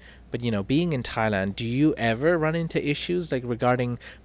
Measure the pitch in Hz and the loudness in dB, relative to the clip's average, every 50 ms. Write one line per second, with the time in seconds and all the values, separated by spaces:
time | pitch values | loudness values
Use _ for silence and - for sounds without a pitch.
0 | - - - - - - - 120 120 120 110 101 95 - 131 151 175 175 156 127 | -20 -20 -20 -20 -14 -10 -8 -4 -2 0 0 0 0 2 2 2 2 2 -2 -2
1 | 117 - - 120 110 110 107 95 95 98 95 - 117 113 120 131 147 156 - - | -4 -4 -2 0 2 2 2 2 0 -2 -2 -4 -4 -2 2 2 2 2 2 2
2 | 113 117 110 113 139 165 180 170 156 156 160 170 165 160 - 160 - 143 143 - | 0 0 0 2 2 2 2 2 2 0 0 -2 -4 -2 -2 -2 0 0 -2 -2
3 | - - 175 180 175 156 147 127 120 120 120 113 123 123 127 123 123 123 120 117 | -2 -2 -2 -2 -2 -2 -4 -4 -2 -4 -2 2 4 4 4 4 2 -2 -2 -6
4 | - - - - - | -10 -16 -20 -20 -14